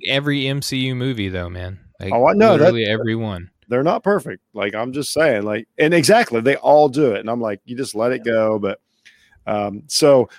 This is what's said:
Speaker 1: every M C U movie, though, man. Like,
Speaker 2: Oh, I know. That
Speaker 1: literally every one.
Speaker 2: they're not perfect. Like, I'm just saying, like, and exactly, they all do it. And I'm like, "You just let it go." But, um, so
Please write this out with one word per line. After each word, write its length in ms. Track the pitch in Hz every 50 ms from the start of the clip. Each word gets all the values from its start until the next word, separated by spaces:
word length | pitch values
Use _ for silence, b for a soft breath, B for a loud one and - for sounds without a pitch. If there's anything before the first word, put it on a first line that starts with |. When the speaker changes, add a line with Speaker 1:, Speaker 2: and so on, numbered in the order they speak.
| - -
Speaker 1:
every 400 | 131 139 143 147 143 143 135 135
M 140 | 139 143
C 160 | 135 - 139 131
U 180 | 131 131 131
movie, 320 | 123 123 135 131 110 101 95
though, 200 | 92 90 87 87
man. 300 | 90 90 92 90 95 - - _ _ -
Like, 140 | 95 95 113
Speaker 2:
Oh, 120 | 117 127 156
I 60 | 190
know. 240 | 202 220 226 185 147
That 140 | 147 180 120
Speaker 1:
literally 120 | 117 113
every 300 | 104 110 110 113 113 110
one. 340 | 113 113 107 98 90 87 - _ _ _ -
Speaker 2:
they're 160 | 120 127 139
not 180 | 165 - 226 -
perfect. 380 | 190 208 185 - 151 98 - _ _ _
Like, 200 | 107 98 104 98
I'm 180 | 107 117 127 127
just 180 | 147 139 -
saying, 320 | - 143 160 151 123 104 101
like, 240 | 107 104 113 110 - _ -
and 160 | 151 160 175
exactly, 460 | 170 139 117 208 233 233 - - 117
they 140 | 113 135 139
all 320 | 135 - 131 143 151 151 147
do 220 | 120 147 151 127
it. 80 | 101 98
And 100 | 104 113
I'm 120 | 117 120
like, 180 | 117 107 101 98 _
"You 100 | 113 123
just 200 | 120 135 - -
let 180 | 107 113 123 127
it 100 | 127 110
go." 340 | 120 113 113 110 110 110 107
But, 200 | 101 98 98 - _ _ _ _ b b b b b b b b _
um, 380 | - 107 104 104 104 98 104 - -
so 420 | - - 156 147 139 131 113 b b